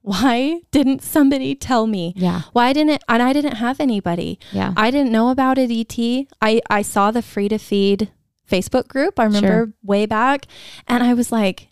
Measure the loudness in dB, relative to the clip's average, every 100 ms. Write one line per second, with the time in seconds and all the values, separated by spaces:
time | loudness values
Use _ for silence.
0 | -6 0 0 2 0 -4 _ 0 2 -2
1 | -2 2 2 2 -4 -8 -2 0 0 -2
2 | -6 -2 -2 -2 -2 0 2 2 2 0
3 | 0 2 2 0 -2 -4 -4 -2 -2 -2
4 | -2 -4 -6 -10 -8 -4 -2 0 0 2
5 | 0 2 0 0 0 0 0 -2 -4 -4
6 | -2 -4 -6 _ 0 0 0 -2 0 0
7 | 2 0 -4 -2 0 -2 -2 0 2 0
8 | -4 _ _ _ _ -2 0 -2 -2 -2
9 | -2 0 0 2 2 2 0 -8 -2 -2
10 | 0 0 0 0 -6 -20 -20 -20 -2 0
11 | 2 2 0 0 -2 -4 -16